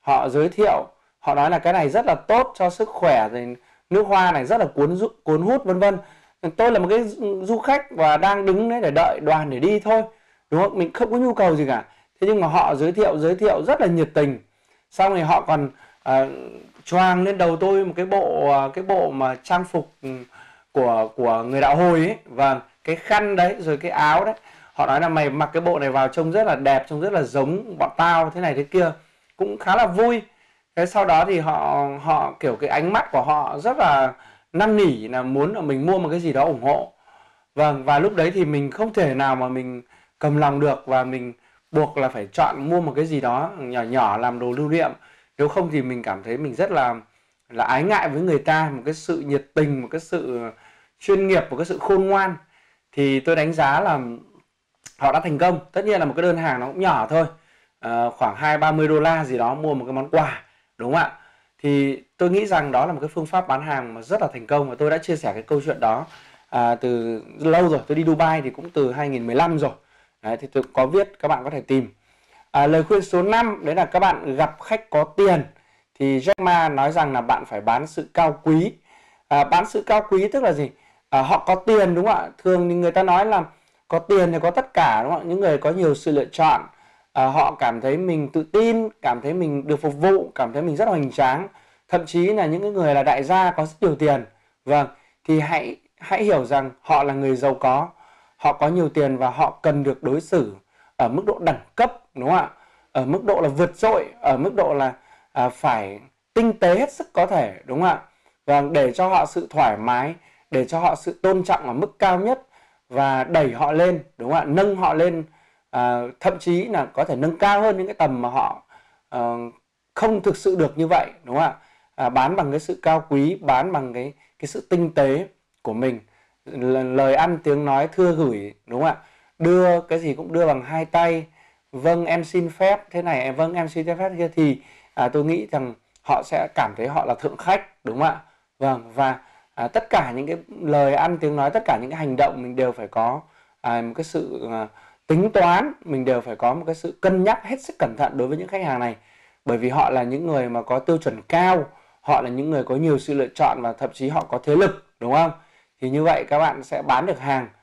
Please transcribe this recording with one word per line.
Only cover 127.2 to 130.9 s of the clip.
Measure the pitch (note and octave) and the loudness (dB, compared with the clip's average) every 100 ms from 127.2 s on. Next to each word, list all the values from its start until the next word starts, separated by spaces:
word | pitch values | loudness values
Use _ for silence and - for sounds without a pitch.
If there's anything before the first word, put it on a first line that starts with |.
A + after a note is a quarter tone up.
| E3+ E3 | 2 0
tiếng | D#3 C#3+ C#3+ | 0 0 0
nói | C#3 D#3+ | 0 0
thưa | F#3 F3+ | 2 2
gửi, | D#3+ D3 G#2+ G2+ - _ | 2 -2 -2 -10 -18 _
đúng | A#2+ | -4
không | D#3+ | -2
ạ? | D#3+ _ _ _ _ | -4 _ _ _ _
Đưa | E3 F3+ F3+ F3 | 2 4 4 2
cái | E3+ E3 | 0 -4
gì | E3 | -2
cũng | C3+ E3+ | -6 -4
đưa | E3 E3 | 0 2
bằng | C3+ | 0
hai | B2+ D#3+ | -2 -6
tay. | D#3+ | -2